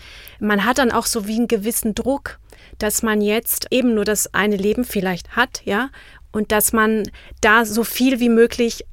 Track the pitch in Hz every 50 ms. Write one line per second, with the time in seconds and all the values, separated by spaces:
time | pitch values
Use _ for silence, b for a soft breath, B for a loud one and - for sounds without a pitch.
0 | B B B B B B B - 208 208 208 202 196 233 254 294 269 233 - 233
1 | 226 - - 233 196 208 220 226 240 208 233 208 196 233 233 - - 220 196 -
2 | 226 240 277 269 - - - B B B B B B B B - 214 208 - -
3 | - 226 214 214 208 208 208 233 - - - - - - - 254 254 247 226 214
4 | 202 214 214 202 - - - 175 196 208 208 190 196 208 214 247 247 - - 208
5 | 185 185 180 175 - - - 233 247 - - - - 202 196 214 254 269 B B
6 | B B B B B - - 214 214 - 220 214 208 - - 226 214 214 220 220
7 | 202 B B B B B B - - 214 214 233 233 214 208 233 220 - - -
8 | 247 262 262 226 240 240 226 226 233 240 - - 240 233 - - - -